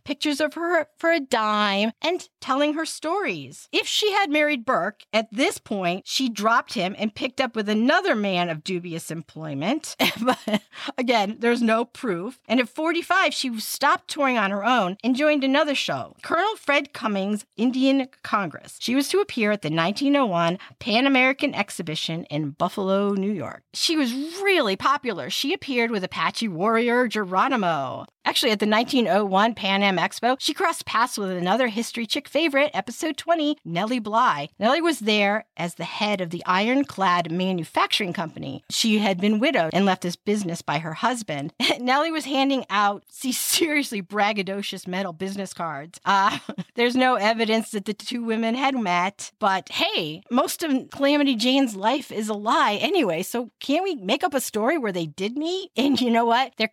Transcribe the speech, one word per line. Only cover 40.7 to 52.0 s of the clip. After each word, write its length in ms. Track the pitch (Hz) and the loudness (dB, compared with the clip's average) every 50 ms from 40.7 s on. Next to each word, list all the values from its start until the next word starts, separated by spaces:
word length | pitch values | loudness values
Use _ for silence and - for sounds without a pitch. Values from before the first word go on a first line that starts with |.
| 147 147 | -4 -2
her 160 | 165 160 160 | -4 -6 -4
husband. 580 | - - 226 254 233 214 - 151 139 139 160 - - - - | -2 -2 -2 -2 -2 -4 -6 -6 -6 -6 -8 -6 -2 0 0
<laughs> 120 | 311 - | 0 0
Nellie 320 | 247 247 262 285 311 330 | 0 2 2 2 2 0
was 140 | 320 311 - | -2 -4 -4
handing 400 | 262 277 262 269 277 277 262 - - | -2 0 2 2 2 2 0 -2 -2
out, 340 | 190 208 208 202 208 196 - _ | 0 2 2 2 0 -2 -8 _
see, 220 | - - - 262 | -12 -6 -4 -4
seriously 720 | 233 - - - - - 339 320 294 294 277 - 233 202 | -2 -2 -2 0 0 0 2 2 2 0 0 -2 -4 -6
braggadocious 840 | 185 - 202 208 202 208 220 208 190 185 196 202 202 - - 185 - | -6 -4 0 0 0 2 0 -2 -4 -4 -4 -6 -6 -8 -8 -10 -8
metal 280 | 185 180 185 196 185 165 | -6 -4 -4 -4 -6 -6
business 400 | 156 185 190 196 196 190 185 - | -8 -8 -6 -6 -6 -8 -8 -8
cards. 460 | - 175 165 151 139 151 170 - - - | -8 -8 -6 -6 -8 -10 -14 -16 -6 0
Uh, 320 | 180 196 196 196 214 262 277 - - - | 2 2 4 4 2 0 -2 -6 -10 -10
<laughs> 200 | - 175 - _ | -10 -12 -8 _
there's 200 | - 233 247 240 | 0 0 2 4
no 200 | 254 254 254 254 | 4 4 4 4
evidence 560 | 208 196 214 233 220 226 214 220 226 220 - | 4 2 2 2 2 0 0 0 0 0 -2
that 140 | - 208 196 | -6 -6 -4
the 80 | 220 202 | -6 -6
two 300 | - - - 254 240 233 | -8 -8 -8 -6 -4 -2
women 300 | 226 226 220 226 226 226 | -2 -2 0 0 0 0
had 220 | 254 285 277 269 | 0 0 0 0
met, 560 | 254 220 185 175 175 180 196 - - - - - - | 0 0 0 2 2 0 0 -2 -6 -12 -16 -6 -2
but 300 | - 196 190 190 - - | 0 2 2 0 -2 -4
hey, 520 | - - 311 381 440 311 180 151 156 170 - - | -4 -2 -2 0 0 -2 -4 -4 -6 -8 -6 0
most 320 | 240 254 320 370 - - | 2 2 2 0 -2 -4
of 280 | 330 320 269 262 185 - | -2 0 0 0 -2 -4
Calamity 440 | - - 277 277 294 294 285 277 262 | -4 0 2 2 4 4 4 2 2
Jane's 400 | 214 220 254 262 277 277 233 208 | 2 2 2 4 4 4 2 0
life 360 | 190 190 220 269 302 | -2 0 0 0 0